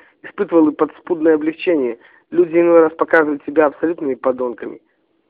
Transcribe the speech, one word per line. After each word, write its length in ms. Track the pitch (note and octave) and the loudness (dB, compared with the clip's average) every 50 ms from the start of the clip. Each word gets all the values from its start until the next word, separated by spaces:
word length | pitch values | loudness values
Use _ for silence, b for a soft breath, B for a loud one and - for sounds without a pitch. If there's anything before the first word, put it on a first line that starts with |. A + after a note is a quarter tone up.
| b b b b - | b b b b -20
испытывал 460 | - - - G3+ - F3+ E3 D#3 D3+ | -18 -8 -8 -6 0 2 2 2 2
и 60 | D3 | 2
подспудное 600 | - D#3 D3 - - _ - F3+ D#3 D#3 E3 D#3 | -2 -4 -4 -4 -18 _ -8 -6 0 2 2 2
облегчение. 640 | D3+ D#3 D#3+ D#3 - - F#3 E3+ C#3+ B2+ A#2 A2+ b b b b b b - | 2 0 -6 -6 -4 -4 -2 -2 0 -2 -4 -6 b b b b b b -4
Люди 280 | D#3 E3+ F3+ D#3+ D#3+ | 0 0 0 2 2
иной 240 | E3+ E3+ E3+ E3+ E3 | 0 2 4 6 4
раз 120 | D#3+ D#3 D#3+ | 4 4 0
показывают 500 | - D#3 - F3 E3 D3+ D3+ C#3+ C#3 - | -4 -4 0 2 2 2 2 -2 -6 -6
себя 220 | D3 C#3+ D#3+ D#3 | -2 0 2 2
абсолютными 500 | C#3 - - D#3+ E3 F3 E3 D#3+ C3+ B2+ | 2 0 -2 -4 -4 -4 -4 -6 -6 -6
подонками. 640 | - - C3 B2+ B2+ B2+ A#2+ A2 - A#2 A2+ - - _ _ _ _ _ _ _ _ _ | -4 -4 -4 -2 -2 -6 -8 -8 -10 -12 -14 -14 -16 _ _ _ _ _ _ _ _ _